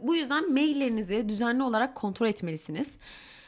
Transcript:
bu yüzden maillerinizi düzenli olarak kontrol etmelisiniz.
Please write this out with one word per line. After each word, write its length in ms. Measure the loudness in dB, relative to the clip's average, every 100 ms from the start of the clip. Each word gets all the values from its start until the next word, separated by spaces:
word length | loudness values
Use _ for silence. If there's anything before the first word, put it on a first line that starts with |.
bu 140 | 0 0
yüzden 360 | 2 0 2
maillerinizi 760 | 4 4 2 0 0 0 -2 0
düzenli 340 | 0 0 2
olarak 320 | 2 2 0
kontrol 320 | -2 -4 0 0
etmelisiniz. 720 | 0 -4 -6 -6 -6 -6 -10 -18 -20 -20 -20